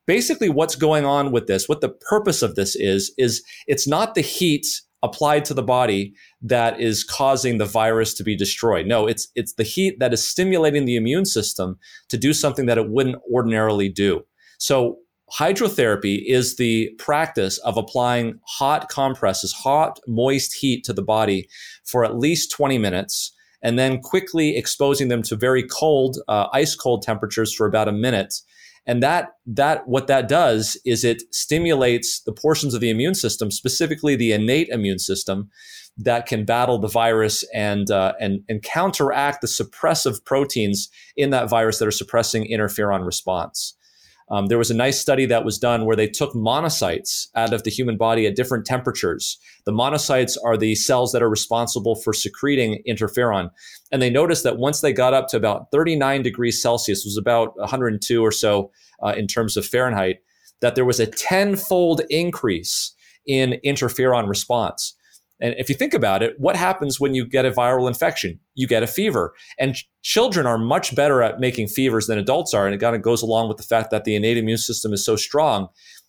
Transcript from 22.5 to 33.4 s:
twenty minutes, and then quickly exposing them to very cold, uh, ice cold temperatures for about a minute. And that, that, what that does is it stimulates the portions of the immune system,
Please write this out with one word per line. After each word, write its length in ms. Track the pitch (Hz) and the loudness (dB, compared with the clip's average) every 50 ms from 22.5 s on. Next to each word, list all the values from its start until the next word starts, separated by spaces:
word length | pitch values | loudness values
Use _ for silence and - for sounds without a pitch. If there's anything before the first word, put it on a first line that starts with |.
twenty 280 | - - 143 139 135 120 | -2 -2 0 2 2 2
minutes, 540 | 107 98 90 90 101 - - - - - _ _ _ _ _ - | 2 0 0 -2 -4 -4 -6 -8 -8 -8 _ _ _ _ _ -6
and 160 | - 120 117 127 | -4 -2 0 2
then 220 | 131 131 131 127 | 0 0 0 -2
quickly 560 | 131 - - 190 185 - - 165 156 151 - | -4 -2 -2 -2 -2 0 -2 0 0 2 0
exposing 520 | 120 117 - - - 143 139 131 131 139 123 | -2 -4 -4 -2 0 2 2 2 2 0 0
them 140 | 123 117 | 0 -2
to 140 | 110 - 113 | -2 -4 -4
very 260 | 107 123 127 131 127 | 0 2 2 2 2
cold, 540 | 123 123 - - 156 160 151 135 131 131 127 - - - | 0 -2 -4 -2 2 2 4 4 2 0 -2 -4 -4 0
uh, 200 | 107 104 101 - | 0 0 0 2
ice 220 | - 135 156 151 - | 2 0 0 0 -2
cold 280 | - - 131 120 98 | -4 0 0 0 0
temperatures 520 | - - 110 104 - 104 - 113 110 107 - | 0 -4 -4 -4 -4 -4 -2 -2 -2 -2 0
for 120 | - 110 | 0 0
about 220 | 104 101 110 107 107 | 2 2 2 2 2
a 40 | |
minute. 420 | 104 107 113 127 120 101 202 - - - - _ _ - - - - _ - | 0 0 0 0 0 0 -2 -2 -6 -12 -12 _ _ -20 -20 -20 -20 _ -4
And 160 | 120 123 123 | -2 0 2
that, 300 | 123 143 170 175 240 - - _ - | 2 2 2 0 -2 -4 -12 _ -12
that, 420 | 120 110 120 139 151 156 - - | -8 0 2 2 2 2 0 -2
what 200 | 127 123 135 131 | 0 0 0 2
that 220 | - 139 135 123 101 | 2 2 2 2 4
does 520 | 139 170 170 131 113 110 107 - - - - | 4 4 4 4 4 2 0 -2 -6 -4 -2
is 180 | 127 117 110 - | 0 0 2 2
it 180 | 117 117 117 - - | 2 0 0 -4 -8
stimulates 920 | - - - - 151 160 170 170 156 135 127 123 120 120 120 - - - | -6 -6 -2 0 0 0 2 2 2 4 4 4 2 2 0 -4 -6 -6
the 100 | - 113 | -6 -8
portions 400 | 107 - - 156 156 151 151 139 | -8 -2 0 0 2 2 0 -2
of 80 | 117 113 | 0 0
the 80 | 120 113 | 0 0
immune 260 | 110 110 131 175 190 | 2 2 0 0 0
system, 360 | 190 - - - - | 0 -2 -2 -2 -2